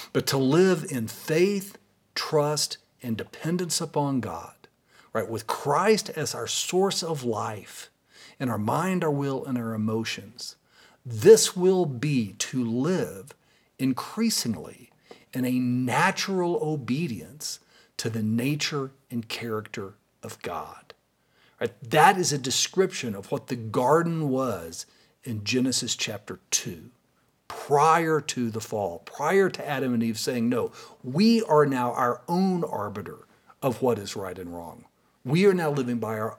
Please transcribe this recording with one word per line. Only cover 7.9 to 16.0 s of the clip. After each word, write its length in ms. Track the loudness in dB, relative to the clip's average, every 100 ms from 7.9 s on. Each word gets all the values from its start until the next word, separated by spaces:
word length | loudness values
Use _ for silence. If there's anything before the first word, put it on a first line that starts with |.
| _ _ -20 -20 -6
in 100 | -4
our 100 | -2
mind, 460 | 0 0 0 0
our 60 | 0
will, 340 | 0 0 -2
and 120 | -2 -4
our 180 | -2
emotions, 800 | -2 -2 -2 -2 -8 -12 -14 -16 -16 _ _ -20 _
this 520 | -10 4 10 10 8 2
will 300 | 2 4 2
be 480 | 0 0 0 0 -4
to 260 | -6 -4
live 680 | -2 0 0 0 -2 -6 -16 -20 _ _ _ -4
increasingly 1120 | -2 -2 -6 -2 -2 0 -2 -6 -8 -16 -20 _ _ -20 _
in 120 | -4
a 140 | 0 0
natural 1000 | 0 0 0 2